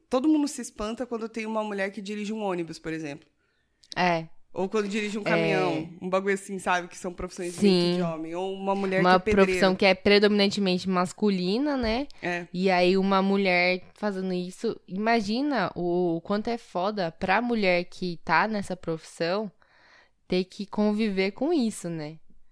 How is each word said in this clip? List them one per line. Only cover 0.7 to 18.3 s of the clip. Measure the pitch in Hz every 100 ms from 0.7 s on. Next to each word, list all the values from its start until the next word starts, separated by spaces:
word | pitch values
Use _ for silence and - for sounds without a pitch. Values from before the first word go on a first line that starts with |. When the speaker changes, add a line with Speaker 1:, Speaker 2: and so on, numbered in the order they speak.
| - 214 226
Speaker 1:
quando | 247 226 220
tem | 226
uma | 220 220
mulher | 214 202 190
que | 196
dirige | 196 208 208
um | 220
ônibus, | 202 175 165 165
por | 160
exemplo. | 160 156 143 _ _ _ _ _ _ _
Speaker 2:
É. | - 180 165 160 - -
Speaker 1:
Ou | - 190
quando | 214 202
dirige | 220 208 214
um |
Speaker 2:
É. |
Speaker 1:
caminhão, | 202 170 165 185 180 160 165 175
um | 185
bagulho | 185 196
assim, | 196 - 190
sabe? | 196 180 180
Que | -
são | 185
profissões | 180 180 - 175
Speaker 2:
Sim. | 175 202 180 175 175
Speaker 1:
de |
homem. | 175 160 160
Ou | 170 190
uma | 196 196
mulher | 196 196 190
Speaker 2:
Uma | 180
Speaker 1:
que | 185
é |
pedreira. | 196 202
Speaker 2:
profissão | 190 185 190 185
que |
é | 196
predominantemente | 190 214 208 208 208 202 202 196 180 185
masculina, | 185 180 - 208 190 180 214 294 269
né? | 226 233 285 -
Speaker 1:
É. | - 175 175
Speaker 2:
E | 175 190
aí | 180 180 190
uma | 190 190
mulher | 190 196 190 180 180 185 -
fazendo | - 208 190 185
isso... | 180 180 - 226 - -
Imagina | 185 220 233 202 233 294 254 175
o, | - 175 175 180 165
o |
quanto | - 208 226
é | 233
foda | - 180 190 208 170
pra | - 185 196
mulher | 240 233 190 175
que | 180 - 185 170
tá | -